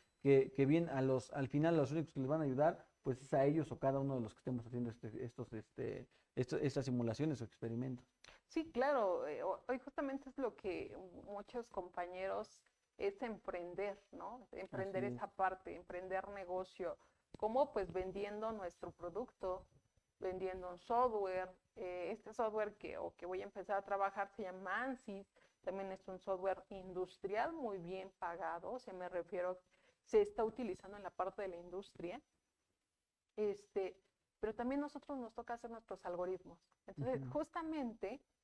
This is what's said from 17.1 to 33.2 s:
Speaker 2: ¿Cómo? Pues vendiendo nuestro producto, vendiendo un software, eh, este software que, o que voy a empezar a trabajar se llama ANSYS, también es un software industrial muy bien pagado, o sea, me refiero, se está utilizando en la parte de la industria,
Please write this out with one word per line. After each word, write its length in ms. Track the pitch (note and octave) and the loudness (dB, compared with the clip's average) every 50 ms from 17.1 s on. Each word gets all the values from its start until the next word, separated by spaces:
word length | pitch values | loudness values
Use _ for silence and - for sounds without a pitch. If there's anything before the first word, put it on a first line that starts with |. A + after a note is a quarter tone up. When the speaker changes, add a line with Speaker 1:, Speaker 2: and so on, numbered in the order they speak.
| _ _ _ _ - - | _ _ _ _ -6 -2
Speaker 2:
¿Cómo? 340 | - G#3+ A3+ C4 D4 C#4+ | -2 2 4 4 2 4
Pues 200 | - G#3+ F#3+ F3 E3 | 2 0 -2 0 -2
vendiendo 580 | F#3 F#3 F#3+ F#3 G3+ G3+ G3+ G#3 G#3 A3 A3+ | -2 -2 -2 -4 -4 -4 -4 -4 -4 -4 -4
nuestro 400 | A3 G#3+ F#3 F3 - - - E3+ | -4 -4 -6 -8 -8 -10 -12 -12
producto, 720 | - - E3+ F3 E3+ G3+ B3+ - - _ - F#3 F3+ F#3 - - _ - _ _ _ _ _ _ _ _ | -10 -8 -8 -6 -4 -4 -6 -6 -8 _ -4 -2 -2 -4 -6 -12 _ -20 _ _ _ _ _ _ _ _
vendiendo 500 | F#3 F#3 F#3 F#3 F#3+ F#3 F#3 F#3 F3+ F3+ | -4 -4 -2 -2 -4 -4 -4 -6 -6 -8
un 80 | F3 F3 | -10 -10
software, 680 | - - A#3 A#3+ B3+ B3 A3 G#3 G3 F#3 F#3 F#3 F#3 F#3 - - _ _ _ | -2 2 4 4 6 4 4 2 0 0 0 -2 -4 -4 -8 -14 _ _ _
eh, 340 | - F#3+ F3+ F3+ F3+ E3+ E3 | -8 -6 -6 -4 -4 -4 -4
este 220 | - - - - A3 | -4 -6 -8 -8 -2
software 420 | - A#3 A3 G#3 G#3+ G#3+ G#3 G3+ - | 0 0 2 2 2 0 0 -2 -6
que, 200 | - D#3+ - - | -8 -8 -6 -4
o 180 | - E3+ - | -4 -6 -6
que 100 | - F3 | -6 -6
voy 160 | F3 F#3 F#3+ | -4 -4 -4
a 40 | G3+ | -4
empezar 320 | G3+ - G#3 F3 - G3+ G3 | -4 -6 -8 -4 0 0 0
a 80 | G3 | 0
trabajar 440 | - G3+ G3 G3 G3 F#3+ G#3+ G3 G3 | 0 0 2 2 0 0 -2 -4 -4
se 140 | - - G#3 | -4 -6 -8
llama 400 | F#3 F#3 F#3 G3 F#3 F#3+ A3 B3 | -6 -8 -8 -6 -4 -2 -2 -2
ANSYS, 480 | C4+ B3+ A#3+ - - G3 G3 G3 - _ _ - _ _ _ - | -2 -4 -6 -8 -10 -10 -10 -10 -14 _ _ -20 _ _ _ -6
también 280 | F#3 F#3 G3 G3 F#3+ | -6 -4 -4 -4 -6
es 160 | F#3+ F#3+ - - | -6 -8 -10 -10
un 120 | F#3 F#3 | -10 -6
software 440 | - G3+ F#3+ F3+ F#3 F#3+ F#3 F#3 - - | -4 -2 -2 0 2 0 0 0 -4 -10
industrial 840 | G3+ F#3+ F#3 F#3 F3+ F3+ F#3 F3+ - - - F3+ G3+ A3 B3+ E4 E4 | -12 -12 -10 -6 -4 -2 -2 -2 -4 -6 -6 -2 0 0 0 0 0
muy 240 | E4 C4+ A3 G3 F#3 | -2 -4 -4 -4 -4
bien 340 | E3 E3+ F#3+ F#3+ F#3+ F#3+ - _ | -6 -6 -6 -8 -8 -10 -10 _
pagado, 520 | F#3+ E3+ E3+ E3+ F3+ D#3+ E3 E3+ E3 F#3 A#3+ | -6 -6 -4 -4 -4 -4 -4 -4 -4 -6 -8
o 60 | B3+ | -8
sea, 140 | - G#3 F#3+ | -8 -10 -8
me 160 | F3+ F3+ F3+ | -8 -8 -4
refiero, 500 | F#3 F3 E3+ - G#3 F3+ F3+ F3+ F#3 - - _ _ _ _ _ _ _ _ | -4 -4 -4 -2 -2 -2 0 -2 -2 -4 -8 _ _ _ _ _ _ _ _
se 180 | - - G#3+ | 4 6 6
está 220 | G3+ - - - A3 | 6 6 4 0 0
utilizando 540 | A3 A3 - B3 G3+ F#3 - - F#3+ G3+ G3+ | 0 0 -2 -4 -4 -6 -6 -10 -12 -14 -12
en 60 | G3 | -10
la 60 | F3 | -6
parte 320 | - - F3+ F#3+ F#3+ - | -4 -2 -2 -2 -2 -2
de 80 | G3+ F#3+ | -4 -4
la 60 | F3 E3+ | -6 -8
industria, 640 | F3 F3+ F3 F#3+ G3+ - - - E3+ F3 G3+ D4 - _ _ _ _ _ _ _ _ _ _ _ _ _ _ _ _ _ _ _ | -10 -8 -8 -8 -8 -10 -10 -8 -8 -6 -8 -8 -12 _ _ _ _ _ _ _ _ _ _ _ _ _ _ _ _ _ _ _